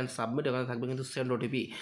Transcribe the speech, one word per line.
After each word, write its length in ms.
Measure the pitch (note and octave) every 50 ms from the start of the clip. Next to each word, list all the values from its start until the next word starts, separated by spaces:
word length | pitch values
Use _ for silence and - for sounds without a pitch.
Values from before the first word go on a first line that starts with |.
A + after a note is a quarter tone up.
and 80 | C3 B2+ - -
submit, 300 | A#2 A2+ A#2+ C#3+ C#3+ C#3+
ওখানে 180 | B2 B2+ B2+
থাকবে 200 | B2 B2 A#2 B2
কিন্তু 180 | B2+ C3 C3 C3+
সেন্ড 280 | C3 - C#3 C3 B2 B2+
ওটিপি। 400 | A2+ A#2+ A#2+ C3+ C3 - - - -